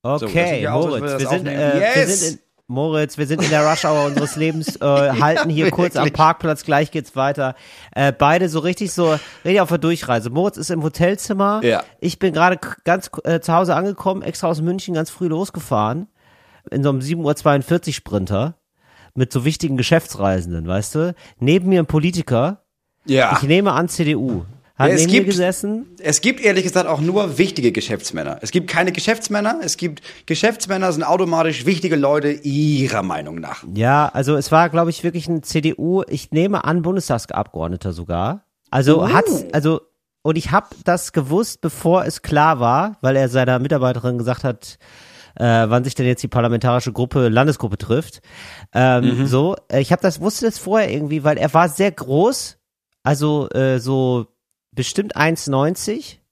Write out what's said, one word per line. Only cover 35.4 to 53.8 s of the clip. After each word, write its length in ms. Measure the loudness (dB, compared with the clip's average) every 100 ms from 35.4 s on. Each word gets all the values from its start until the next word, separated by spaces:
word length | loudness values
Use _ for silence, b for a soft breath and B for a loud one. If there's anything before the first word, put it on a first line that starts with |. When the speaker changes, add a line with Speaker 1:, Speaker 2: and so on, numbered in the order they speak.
Speaker 2:
C 200 | -2 -2
D 120 | -2 -2
U, 240 | -2 -2 -2
ich 240 | -8 -2
nehme 340 | 0 0 0
an, 180 | 0 0
Bundestagsabgeordneter 1120 | 0 -2 -2 -4 -2 -6 -6 -6 -6 -4 -6
sogar. 480 | -8 -4 -2 -2 -6 _ _ _
Also 300 | 0 4 4
Speaker 1:
Oh. 80 | 4
Speaker 2:
hat's, 380 | 2 2 -2 -2
also, 280 | 0 0 -2 _ _ _ _
und 160 | -2 -2
ich 140 | 0
hab 240 | -2 -2 -6
das 280 | -2 -2 0
gewusst, 480 | -4 0 -2 -2 -4
bevor 420 | -8 -2 2 2
es 160 | 2 -6
klar 400 | -2 4 4 4
war, 380 | 2 2 0 -2
weil 160 | 0 2
er 140 | 2
seiner 280 | 2 2 0
Mitarbeiterin 600 | 0 0 0 0 -4 -2
gesagt 260 | -4 -2
hat, 340 | -4 -6 -12 -20 B B B B B 0
äh, 80 | 2 4 4
wann 160 | 2
sich 100 | 0
denn 120 | 0 0
jetzt 160 | 0
die 60 | 0
parlamentarische 640 | 0 2 2 2 0 -2
Gruppe, 360 | -4 -2 2 4
Landesgruppe 480 | 4 2 0 -4 -6
trifft. 420 | -2 -2 -2 -16 B B B B B
Ähm, 460 | 2 4 4 2 0
Speaker 1:
Mhm. 60 | 2
Speaker 2:
so, 300 | 2 2 -2 _
äh, 120 | -2
ich 120 | 0
hab 100 | 0
das, 180 | 0 -2
wusste 240 | -4 -2
das 140 | -4 -4
vorher 320 | -2 0 0
irgendwie, 340 | -2 -4 -2
weil 140 | 0 0
er 160 | 2
war 160 | 2 2
sehr 220 | 2 -2
groß, 680 | -2 -2 2 2 0 -8 _ _ _ _ _
also, 460 | -2 0 0 0 -2
äh, 280 | 0 0
so 480 | 0